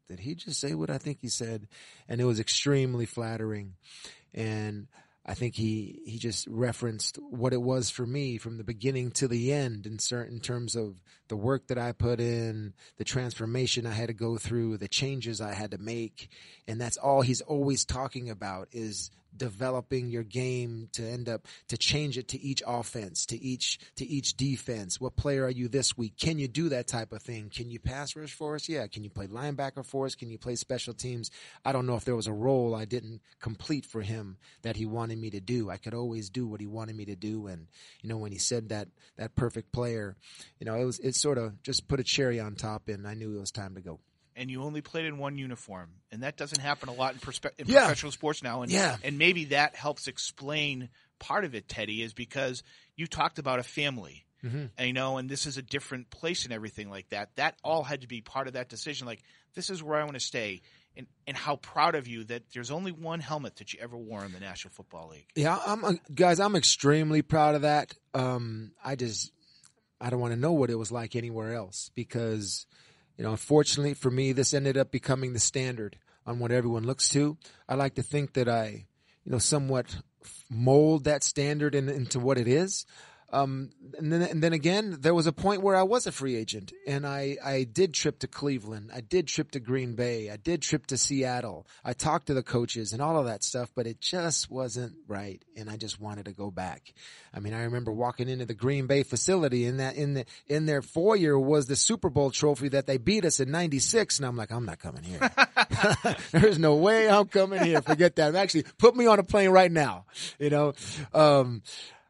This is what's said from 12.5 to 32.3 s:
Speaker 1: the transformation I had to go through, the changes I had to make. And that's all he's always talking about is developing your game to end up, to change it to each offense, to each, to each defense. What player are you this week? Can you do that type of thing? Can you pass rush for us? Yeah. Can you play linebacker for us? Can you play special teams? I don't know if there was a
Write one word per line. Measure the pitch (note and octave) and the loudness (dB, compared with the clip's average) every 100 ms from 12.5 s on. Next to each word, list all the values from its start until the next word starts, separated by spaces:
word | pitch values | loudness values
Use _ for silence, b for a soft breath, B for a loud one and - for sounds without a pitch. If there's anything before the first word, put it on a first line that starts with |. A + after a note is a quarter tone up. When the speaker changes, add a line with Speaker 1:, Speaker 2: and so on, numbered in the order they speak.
| A2 G#2+ - b - | -6 -10 -14 b -10
Speaker 1:
the | |
transformation | G#2+ C3 B2 A2+ A2+ B2+ B2+ B2 A#2 | -4 -2 -4 -4 -4 -2 0 0 -2
I | |
had | A2 A#2 | -4 -4
to | |
go | A2 A#2 A#2 | -4 -2 -2
through, | - A#2 A2+ G#2+ | -2 -2 -2 -4
the | G2 | -4
changes | - C3+ C3+ A2+ G#2+ | -2 -2 -4 -6 -6
I | G#2+ | -6
had | G2+ G#2+ | -6 -6
to | G2 | -8
make. | G#2 A#2 A2+ - - B B B - | -8 -6 -8 -10 -20 B B B -10
And | A2+ | -6
that's | B2 - | -4 -2
all | C#3 C3+ | 4 4
he's | B2+ A#2+ | 4 2
always | - D3 C#3 C3 | -2 0 2 0
talking | - B2+ C3 C3 A#2+ | -2 -4 -6 -6 -10
about | G2+ G2+ F#2+ - | -8 -8 -8 -10
is | A#2+ A2 F#2+ - b _ | -10 -8 -8 -12 b _
developing | G#2+ B2 G2 C3 B2+ - C3 B2 | -8 -8 -4 -4 -2 -2 -4 -2
your | A#2 | -4
game | G#2+ A#2 B2+ B2 A#2+ A2+ A2+ | -6 -4 -2 -2 -4 -8 -10
to | - | -8
end | A2+ B2 A#2+ | -8 -6 -6
up, | A2+ B B - | -6 B B -10
to | A#2 | -2
change | - C#3+ D3+ B2 | 0 2 0 -4
it | - | -6
to | - | -8
each | C#3 C3+ - | -4 -4 -2
offense, | A#2+ A2+ A#2+ G2 E2 | -4 -4 -8 -8 -6
to | - A2+ | -6 -6
each, | C3 B2+ - - B - | -6 -4 -4 -4 B -12
to | C3 | -6
each | C#3+ B2 - | -4 -2 -2
defense. | C#3 B2+ - A2+ F#2 - | -2 -2 -4 -6 -6 -6
What | A#2+ - | -4 -2
player | D3 C#3 C3 | 0 0 0
are | |
you | B2+ A#2+ | -2 -2
this | C3+ - - | 0 0 0
week? | A2 - | -4 -2
Can | D#3+ D#3 | -2 0
you | C3+ | -2
do | C3 E3+ | -2 0
that | B2+ - | 0 -2
type | A#2+ A2+ | -4 -6
of | G#2+ | -10
thing? | - A2+ G#2+ | -12 -12 -12
Can | - A#2+ | -12 -10
you | A#2 | -8
pass | B2 C3 C#3+ | -6 -6 -8
rush | D#3 D3 | -10 -12
for | - D3+ D3+ | -8 -6 -6
us? | - | -6
Yeah. | D3+ G#2 | -6 -6
Can | G#2+ | -10
you | G#2 | -12
play | G2+ G2 | -10 -10
linebacker | A2+ D3 C#3+ C#3 C#3 B2+ | -8 -6 -4 -6 -8 -8
for | C#3 | -4
us? | C3+ | -4
Can | - A#2+ | -6 -12
you | A2+ | -10
play | B2+ | -8
special | A#2+ - B2 - | -8 -4 -6 -6
teams? | A2 B2+ A#2+ A2+ B B B | -8 -8 -8 -10 B B B
I | C3 | -2
don't | C3+ B2+ | 0 0
know | A#2 | -2
if | |
there | B2+ | 0
was | A#2+ | -2
a | G#2 | -2